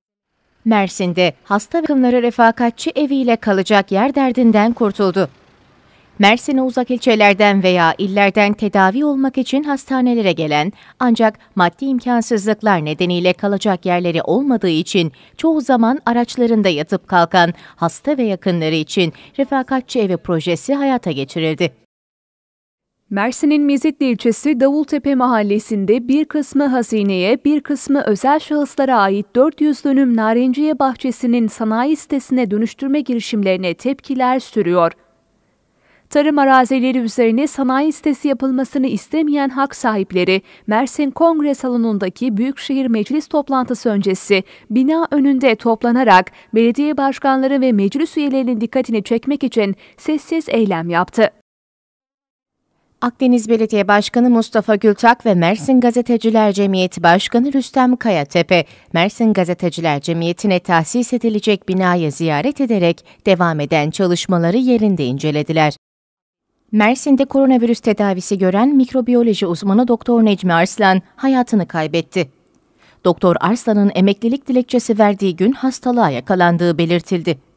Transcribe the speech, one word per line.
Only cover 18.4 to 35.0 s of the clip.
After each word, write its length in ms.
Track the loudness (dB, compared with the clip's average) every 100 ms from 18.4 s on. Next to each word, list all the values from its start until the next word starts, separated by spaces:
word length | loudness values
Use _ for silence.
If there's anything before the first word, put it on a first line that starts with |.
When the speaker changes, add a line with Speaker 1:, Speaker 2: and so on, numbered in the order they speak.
| -2 -2 0 -2
Speaker 1:
için 380 | -2 -2 -2 -4 -10 -6
refakatçi 600 | -2 -2 -2 -4 -4 -2
evi 180 | -2 -2
projesi 580 | -2 -4 -2 -4 -2 -2
hayata 360 | 0 -2 -2
geçirildi. 600 | -6 -6 -4 -4 -2 -4 -6 _ _ _ _ _ _ _ _ _ _ _ _ -8
Speaker 2:
Mersin'in 520 | -4 -2 0 0 2
Mezitli 440 | 2 2 0 0 -2
ilçesi 540 | 0 0 0 0 2
Davultepe 560 | 2 2 -2 -2 -2 0
mahallesinde 920 | 2 0 0 -2 -2 -2 0 0 0
bir 180 | -2 0
kısmı 400 | -4 -2 -2 0
hazineye, 800 | 0 -2 -2 -2 0 0 0 0
bir 160 | -2
kısmı 420 | -2 -6 -2 -2
özel 360 | 0 0 0 0
şahıslara 580 | 0 -4 -4 -2 0 2
ait 280 | 2 0 -2 0
dört 260 | 2 2
yüz 220 | -2 0
dönüm 340 | 0 2 2 2
narenciye 600 | 0 0 0 0 -2 0
bahçesinin 680 | -2 -2 -6 -4 0 0 0
sanayi 480 | -2 -4 -2 0 -2
sitesine 560 | -4 -6 -2 -2 0
dönüştürme 480 | -2 -4 -4 -4 -2
girişimlerine 720 | -2 -4 -4 -2 0 -2 -2
tepkiler 680 | -4 -4 -6 -6 -2 0 -2
sürüyor. 520 | -2 -2 0 2 2 -2